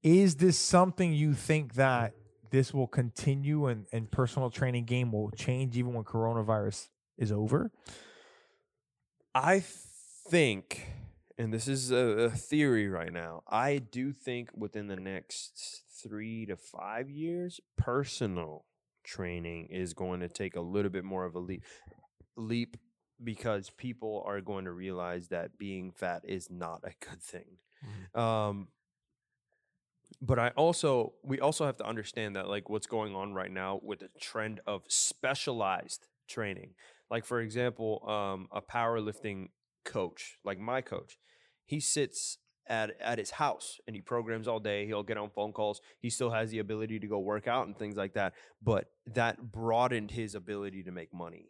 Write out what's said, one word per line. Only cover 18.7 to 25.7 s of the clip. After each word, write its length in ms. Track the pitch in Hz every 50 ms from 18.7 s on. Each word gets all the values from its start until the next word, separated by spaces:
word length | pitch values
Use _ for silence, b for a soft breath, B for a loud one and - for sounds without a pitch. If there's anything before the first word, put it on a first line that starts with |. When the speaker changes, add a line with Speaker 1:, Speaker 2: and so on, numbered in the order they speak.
| _ _ _ _ _ _ _
Speaker 2:
training 600 | - - - 95 87 87 85 82 85 85 82 82
is 280 | - - 92 92 87 80
going 260 | - 92 90 90 90
to 80 | 87 85
take 280 | - - 101 92 -
a 40 | 90
little 300 | 87 85 95 101 101 98
bit 140 | 90 98 90
more 200 | 95 98 92 92
of 100 | 90 82
a 40 | 90
leap, 260 | 90 90 95 85 B B B B B B B B B B _ _ - _ _
leap 400 | - 113 107 117 120 117 - - - _ _ _ _ _ _ _ _
because 480 | 120 117 110 - - 117 107 101 98 -
people 520 | - - - 123 117 117 113 110 107 101 -
are 140 | 104 101 101
going 240 | 95 95 104 98 95
to 80 | 92
realize 560 | 87 90 92 95 92 90 87 87 87 90 87 -
that 300 | 92 85 85 92 _ _
being 340 | 101 98